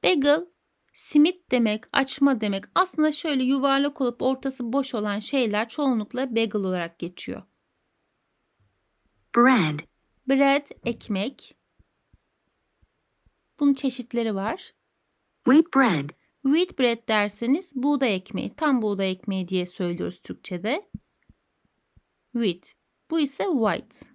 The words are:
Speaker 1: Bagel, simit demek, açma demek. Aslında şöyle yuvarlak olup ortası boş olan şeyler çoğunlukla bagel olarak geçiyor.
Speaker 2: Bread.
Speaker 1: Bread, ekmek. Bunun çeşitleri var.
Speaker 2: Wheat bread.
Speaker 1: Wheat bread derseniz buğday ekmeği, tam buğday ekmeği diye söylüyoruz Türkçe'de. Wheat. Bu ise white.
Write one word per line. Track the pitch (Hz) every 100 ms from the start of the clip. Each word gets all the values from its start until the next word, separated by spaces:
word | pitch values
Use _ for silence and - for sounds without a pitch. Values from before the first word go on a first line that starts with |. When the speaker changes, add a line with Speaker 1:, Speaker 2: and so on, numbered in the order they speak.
Speaker 1:
Bagel, | 339 349 277 302 349 _ _ _ _
simit | - - 302 302 359 _
demek, | 247 226 214 -
açma | - 269 - 277 247
demek. | 214 196 190 -
Aslında | 370 - 311
şöyle | 302 320 277
yuvarlak | 254 269 269 269 285 285
olup | 254 240
ortası | 254 262 269 269 240
boş | 254 269
olan | 226 208 202
şeyler | - 277 233 208 240
çoğunlukla | - 285 233 208 240 262 226
bagel | 226 220
olarak | 190 185 170 _
geçiyor. | 170 185 - - 185 _ _ _ _ _ _ _ _ _ _ _ _ _ _ _ _ _ _ 240
Speaker 2:
Bread. | 247 247 156 147 - _ _ _ -
Speaker 1:
Bread, | 269 277 277 277 -
ekmek. | - 226 - 196 208 - - _ _ _ _ _ _ _ _ _ _ _ _ _ _ _ _ _ _ _ _ _
Bunun | 285
çeşitleri | 269 269 254 233 240 226 196
var. | 196 - - _ _ _ _ _ _ _ -
Speaker 2:
Wheat | 285 320 269
bread. | 254 160 143 - _ _
Speaker 1:
Wheat | 269 311 359 -
bread | 247 233 -
derseniz | 214 208 - 233 302 381 254
buğday | 269 294 247 190
ekmeği, | - 185 202 -
tam | 302 262
buğday | 214 196 190
ekmeği | 185 - 190 175
diye | 185 175
söylüyoruz | - 175 175 175 180
Türkçe'de. | - - - 180 196 311 - - _ _ _ _ _ _ _ _ _ _ _ _ _
Wheat. | 240 226 175 - _ _ _ _
Bu | 320
ise | 285 -
white. | 392 285 220 175 - - -